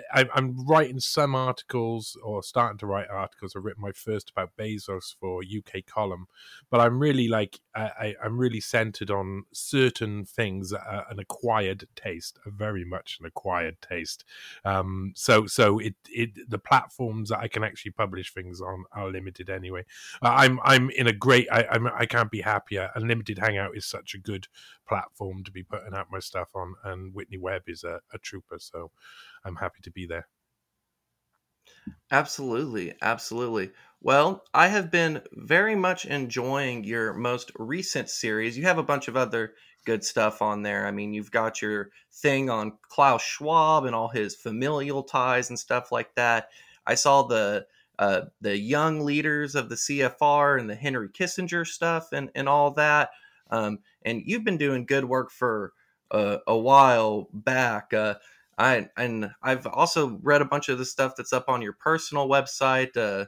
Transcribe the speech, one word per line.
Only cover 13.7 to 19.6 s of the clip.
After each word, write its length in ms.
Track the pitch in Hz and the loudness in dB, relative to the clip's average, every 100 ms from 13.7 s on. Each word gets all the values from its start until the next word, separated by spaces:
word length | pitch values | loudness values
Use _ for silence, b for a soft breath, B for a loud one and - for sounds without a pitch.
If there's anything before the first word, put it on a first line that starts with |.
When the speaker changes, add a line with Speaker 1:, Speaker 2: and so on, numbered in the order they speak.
| 85 | -8
Speaker 1:
taste. 440 | - 90 82 - B B B B | -10 -8 -8 -12 B B B B
Um, 500 | 98 95 95 95 95 - | -2 0 -2 -4 -6 -4
so, 300 | - 110 104 | 4 6 6
so 340 | - 107 107 | 4 4 4
it, 140 | 107 - - | -2 -8 -10
it, 400 | 120 117 101 123 | -6 -6 -6 -10
the 100 | 107 | -10
platforms 720 | - 131 - - 120 110 104 | 2 2 2 -6 -6 -4 -4
that 100 | 107 | -4
I 80 | 107 | -4
can 160 | 107 | -4
actually 280 | 107 - 101 | -4 -6 -12
publish 400 | - 101 95 95 | -4 -4 -4 -10
things 280 | 95 90 90 | -12 -12 -12
on 240 | 90 92 92 | -10 -10 -12
are 180 | 104 98 | -10 -8
limited 400 | 95 95 90 92 | -8 -10 -12 -10
anyway. 340 | 95 | -10